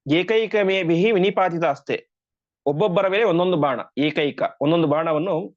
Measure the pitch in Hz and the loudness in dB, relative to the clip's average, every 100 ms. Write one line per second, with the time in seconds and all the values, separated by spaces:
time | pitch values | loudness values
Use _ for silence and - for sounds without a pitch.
0 | 135 160 180 226 214 214 190 190 165 170 | -2 0 2 0 0 0 0 0 0 2
1 | 214 202 196 196 185 170 160 135 - 120 | 2 2 2 2 0 0 -2 -2 -6 -8
2 | - _ _ _ _ _ 139 147 208 175 | -8 _ _ _ _ _ -4 0 0 2
3 | 190 196 226 170 180 170 143 120 - - | 0 2 2 2 2 0 0 -2 -6 -4
4 | 151 151 143 - - - 143 170 156 147 | -2 -2 -4 -2 -6 -2 0 2 2 0
5 | 165 151 185 160 - | 0 -2 -2 -4 -6